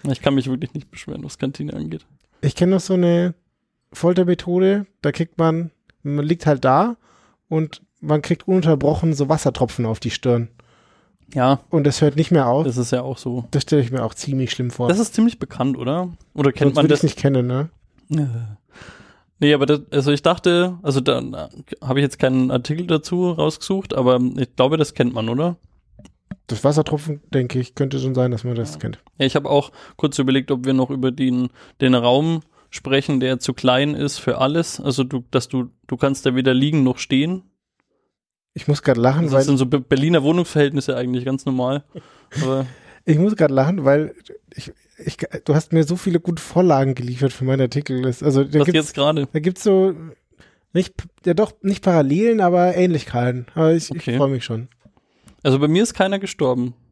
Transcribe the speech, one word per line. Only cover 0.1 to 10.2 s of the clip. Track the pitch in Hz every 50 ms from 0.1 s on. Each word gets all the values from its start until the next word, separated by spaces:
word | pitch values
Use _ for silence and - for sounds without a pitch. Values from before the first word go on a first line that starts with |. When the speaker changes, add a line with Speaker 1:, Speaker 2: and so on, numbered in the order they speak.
| 131 -
Speaker 1:
kann | - 143 139
mich | 135 123 131
wirklich | 131 127 135 - -
nicht | 151 139 _
beschweren, | - - - - - - -
was | 147 -
Kantine | - 139 135 143 - 147 147 -
angeht. | - 156 - 160 156 - _ _ _ _ _ _ _
Speaker 2:
Ich | - 143 -
kenn | - 175 185
noch | 190 185
so | - - 185
eine | 180 175 175 170 175 175 180 165 - _ _ _ _ _ _ _ _ _ _ -
Foltermethode. | - - 175 180 185 180 175 180 - - 175 175 180 185 190 196 208 196 - _ _
Da | - 147
kriegt | - - 165 - _
man, | - 165 165 160 165 170 160 - _ _ _ _ _ -
man | 143 147 147 143
liegt | 151 175 170 -
halt | 156 147 127 -
da | 131 131 156 196 240 233 - _ _ _ _ _ _ _ _ _
und | - 165 160 160 151 - - _ _ _ _
man | - 147 151 151
kriegt | 147 - 170 - -
ununterbrochen | - 185 185 151 160 156 135 139 143 156 - 170 165 151
so | 139 143 135
Wassertropfen | 160 151 - 143 - - 131 117 - - 117
auf | 110 113 -
die | - 113
Stirn. | - -